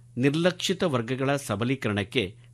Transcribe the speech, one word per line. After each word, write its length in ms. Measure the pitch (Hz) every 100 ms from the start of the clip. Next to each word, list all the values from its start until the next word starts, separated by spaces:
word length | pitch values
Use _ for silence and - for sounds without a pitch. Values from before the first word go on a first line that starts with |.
| - 117
ನಿರ್ಲಕ್ಷಿತ 640 | 139 156 175 170 - 180
ವರ್ಗಗಳ 520 | 185 123 113 127 135 143
ಸಬಲೀಕರಣಕ್ಕೆ 1000 | - 101 120 131 110 101 98 131 95 - -